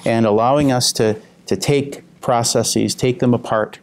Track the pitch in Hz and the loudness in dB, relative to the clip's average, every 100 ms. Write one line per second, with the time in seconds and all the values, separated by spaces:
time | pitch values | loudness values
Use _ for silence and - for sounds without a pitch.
0 | - 113 110 104 120 147 139 123 - - | -2 0 2 2 2 2 2 0 0 0
1 | 110 104 - _ - 95 - 143 139 - | 0 -2 -8 _ -6 -4 0 0 -2 -10
2 | - - - 120 117 120 110 110 107 - | -18 -8 -2 0 0 0 0 0 -2 -2
3 | 127 127 123 117 - 110 107 - | -2 0 0 0 0 -2 -2 -4